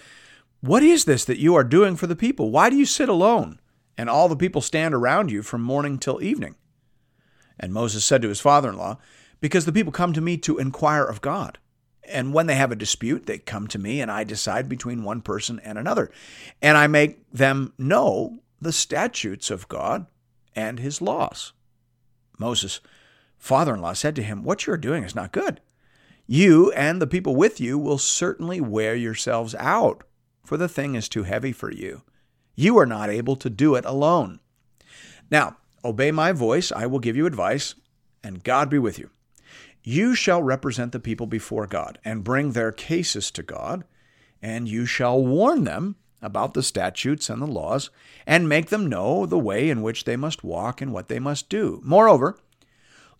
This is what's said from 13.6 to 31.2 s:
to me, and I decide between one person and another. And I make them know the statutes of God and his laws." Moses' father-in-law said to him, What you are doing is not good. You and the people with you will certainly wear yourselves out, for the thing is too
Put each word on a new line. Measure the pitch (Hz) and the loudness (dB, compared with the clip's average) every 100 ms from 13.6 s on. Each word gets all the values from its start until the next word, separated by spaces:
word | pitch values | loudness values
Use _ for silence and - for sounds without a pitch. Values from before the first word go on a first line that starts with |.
| 104 | -8
to | 104 | -8
me, | 101 139 | -4 -4
and | 113 | -4
I | 104 | -6
decide | 107 107 - 104 135 | -6 -6 -4 -4 -4
between | 127 120 120 | -8 -8 -8
one | 101 117 | -6 -8
person | 107 104 - 113 | -6 -6 -6 -10
and | 107 107 | -12 -8
another. | 160 202 - - - - - - | -4 -2 -2 -6 -20 -20 -20 0
And | 147 151 | 6 8
I | 151 | 8
make | 151 151 - _ | 6 4 0 _
them | 123 135 139 131 - | 2 2 2 -4 -4
know | 131 220 240 98 - 233 _ - | 0 2 2 0 -4 -8 _ -10
the | 160 | -6
statutes | 160 - 151 233 - 107 101 - | -4 -2 -2 -2 -4 -8 -8 -8
of | 92 - | -8 -8
God | - 87 185 170 _ _ _ _ | -6 -4 -4 -6 _ _ _ _
and | 110 110 120 | -8 -8 -6
his | 135 147 | -8 -6
laws." | 180 320 - - - _ _ _ _ _ _ _ _ - | -4 -4 -4 -8 -16 _ _ _ _ _ _ _ _ -8
Moses' | 113 120 95 - _ _ _ _ _ _ | -6 -4 -6 -8 _ _ _ _ _ _
father-in-law | - 135 160 104 85 | 0 2 2 -2 -4
said | 101 147 151 | -4 -4 -4
to | |
him, | 104 101 | -6 -6
What | 123 202 - | -4 -4 -4
you | |
are | 175 | -4
doing | 131 165 | -2 -4
is | - 107 | -4 -8
not | 92 | -6
good. | - 381 - _ _ _ _ _ _ - | -4 -4 -6 _ _ _ _ _ _ 0
You | 143 196 156 180 | 6 8 10 8
and | 135 147 180 | 4 0 0
the | 139 | -2
people | 180 185 131 | -2 0 2
with | 214 214 | 2 2
you | 123 147 | -4 -2
will | 151 139 | -2 -2
certainly | - - 175 - 165 185 | 0 -2 -2 -4 -6 -4
wear | 120 107 110 120 | -2 0 0 0
yourselves | 117 110 120 117 113 123 | -4 -4 -2 -2 -4 -4
out, | 139 214 143 - - _ _ _ | 0 2 2 0 -10 _ _ _
for | - 151 | -6 -2
the | 175 | -2
thing | - 143 123 | -2 -4 -4
is | - | -6
too | 113 | -6